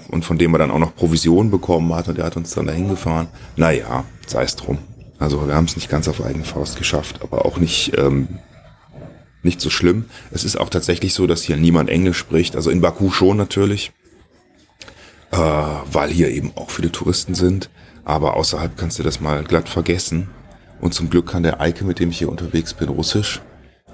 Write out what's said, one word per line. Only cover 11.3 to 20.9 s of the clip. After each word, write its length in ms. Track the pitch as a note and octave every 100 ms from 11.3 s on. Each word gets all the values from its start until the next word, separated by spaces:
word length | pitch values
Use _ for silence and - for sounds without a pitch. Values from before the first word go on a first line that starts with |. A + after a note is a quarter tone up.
| E2
hier 140 | - D2+
niemand 320 | E2+ E2+ C#2+
Englisch 280 | E2 F#2 E2+
spricht, 380 | - D#2 E2+ -
also 140 | D#2
in 100 | F2
Baku 320 | F2 - F#2+
schon 240 | F2 F#2+ G#2
natürlich, 560 | G2+ - G2+ G2+ - - _ - _ _ _ _ _ _ - - - - -
äh, 60 | -
weil 720 | D#2+ D2+ D2+ D2 C#2+ D2+ D2
hier 200 | E2+ D2+
eben 240 | A#1 C#2+ -
auch 140 | -
viele 200 | - E2+
Touristen 460 | - F2+ E2+ - F2
sind, 340 | F2+ F#2+ - - - - -
aber 300 | D2+ D2+ -
außerhalb 400 | - D#2 D#2+ -
kannst 200 | E2+ -
du 60 |
das 160 | D#2 D2+
mal 240 | D2+ D2
glatt 240 | D#2 E2 E2
vergessen. 600 | - E2 F2+ - D#2+ F#2+ - - - - -
Und 140 | F2